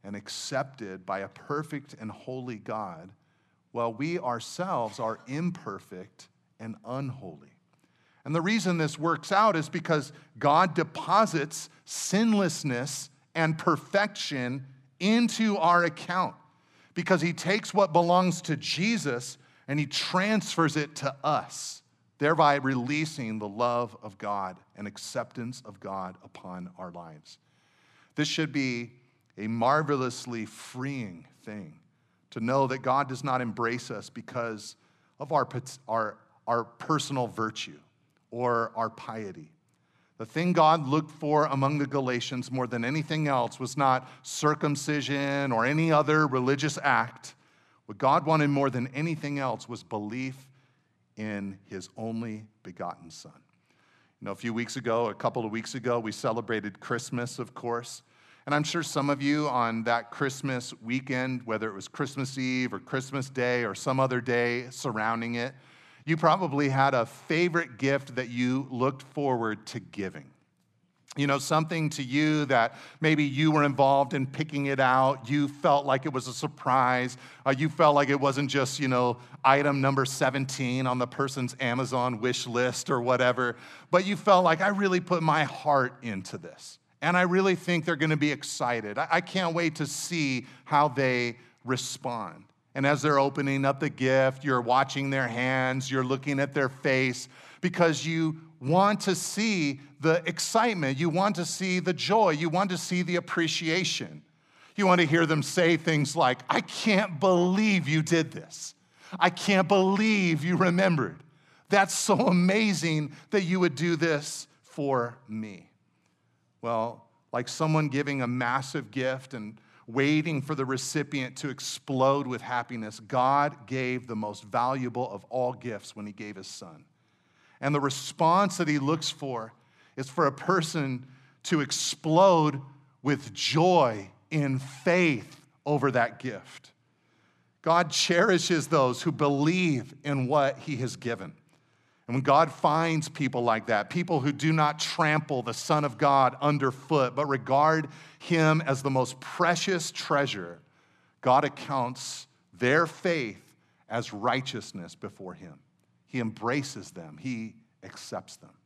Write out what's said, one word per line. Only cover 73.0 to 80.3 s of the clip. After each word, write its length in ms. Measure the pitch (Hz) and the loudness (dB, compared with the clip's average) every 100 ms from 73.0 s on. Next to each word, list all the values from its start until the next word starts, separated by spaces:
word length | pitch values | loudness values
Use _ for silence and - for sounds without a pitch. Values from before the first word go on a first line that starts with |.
maybe 220 | 156 151 | 0 2
you 300 | 143 131 156 | 2 2 4
were 100 | 151 | 4
involved 500 | 147 139 135 139 135 | 2 4 4 4 2
in 140 | 139 135 | -2 -4
picking 400 | 135 156 147 139 | -4 -4 -4 -2
it 140 | 135 | 2
out. 500 | 131 131 135 135 110 | 4 4 4 0 -2
You 160 | 147 143 | 0 0
felt 400 | 143 175 143 143 | 0 2 2 2
like 180 | 131 | 0
it 80 | 151 | 0
was 140 | 131 123 | -4 -6
a 60 | |
surprise. 840 | 120 147 - 139 131 123 127 123 127 - - 135 | -8 -8 -6 2 4 4 2 -2 -6 -20 -6 -2
Uh, 80 | 135 | 0
you 120 | 156 | 0
felt 260 | 165 156 | 4 6
like 140 | 143 139 | 6 4
it 100 | 139 | 2
wasn't 320 | 139 131 139 | 2 0 0
just, 300 | 139 127 - | 0 0 -2
you 80 | 131 | 0
know, 300 | 127 123 120 - - | 2 2 -2 -10 2
item 360 | 135 139 147 139 | 4 6 4 2
number 240 | 135 139 | 2 2
seventeen 840 | 131 - 135 | -2 0 0